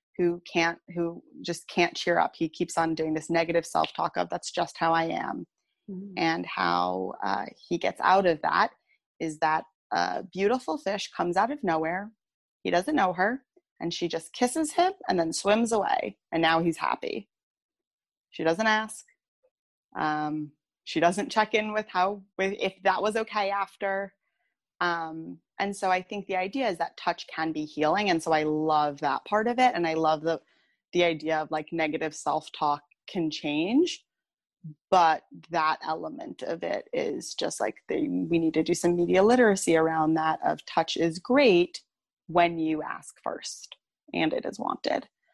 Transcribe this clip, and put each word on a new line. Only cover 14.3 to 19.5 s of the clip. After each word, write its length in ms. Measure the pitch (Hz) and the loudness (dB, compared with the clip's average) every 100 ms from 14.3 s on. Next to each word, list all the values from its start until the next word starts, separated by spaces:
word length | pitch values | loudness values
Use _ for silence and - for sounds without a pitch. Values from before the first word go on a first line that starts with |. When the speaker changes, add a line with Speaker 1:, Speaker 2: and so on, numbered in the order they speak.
Speaker 1:
kisses 400 | - 254 320 302 | -2 -2 0 -2
him 200 | - 370 392 - | 2 0 0 -2
and 100 | 185 | 0
then 140 | 165 | 0
swims 400 | - 196 220 233 | 0 2 2 2
away. 440 | 220 - - - - _ | 0 0 -2 -4 -10 _
And 80 | 165 | 0
now 200 | 160 165 | 2 2
he's 180 | 170 156 | 2 0
happy. 500 | - - - - - _ _ _ _ _ _ _ _ _ _ | -2 -2 -4 -8 -10 _ _ _ _ _ _ _ _ _ _
She 140 | - | -2
doesn't 220 | 160 170 220 | 0 2 2
ask. 380 | 214 220 - - _ _ _ _ | 0 -2 -12 -20 _ _ _ _